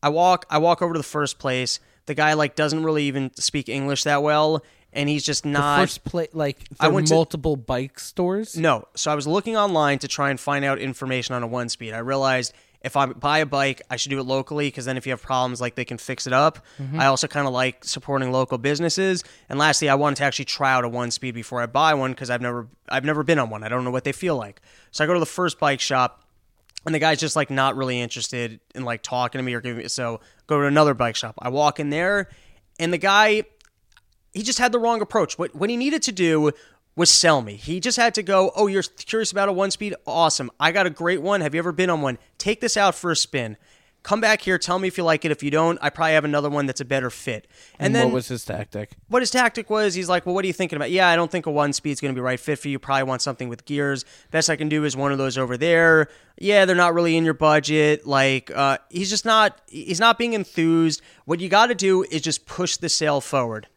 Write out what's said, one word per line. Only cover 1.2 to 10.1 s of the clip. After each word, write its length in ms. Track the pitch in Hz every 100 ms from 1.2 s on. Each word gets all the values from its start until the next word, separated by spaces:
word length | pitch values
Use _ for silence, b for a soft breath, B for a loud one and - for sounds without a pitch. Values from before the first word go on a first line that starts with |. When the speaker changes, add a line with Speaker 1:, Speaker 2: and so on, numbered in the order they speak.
| 143 -
Speaker 1:
place. 420 | 139 127 123 - b b -
The 80 |
guy, 200 | 147 151
like, 200 | 156 147
doesn't 280 | - 151 156
really 200 | 160 156
even 280 | 143 135 131
speak 340 | - - 147 127
English 360 | 139 139 139
that 180 | 151 143
well, 420 | 151 151 156 156 b b b
and 160 | - 143
he's 160 | 151
just 200 | 143 143
not 320 | 151 143 143 143
Speaker 2:
The 60 |
first 220 | 143 -
pla-, 200 | - 175 160
like, 280 | 160 143 - - -
Speaker 1:
I 60 | 156
Speaker 2:
there 80 |
Speaker 1:
went 140 | 190 156
to 60 |
Speaker 2:
multiple 420 | 160 160 160 147 143
bike 420 | 113 127 131 -
stores? 560 | - - 180 196 220 165
Speaker 1:
No. 300 | 160 117 -
So 160 | - 156
I 40 |
was 120 | 151 143
looking 300 | 180 226 220
online 420 | 208 170 147 139
to 100 |
try 220 | 139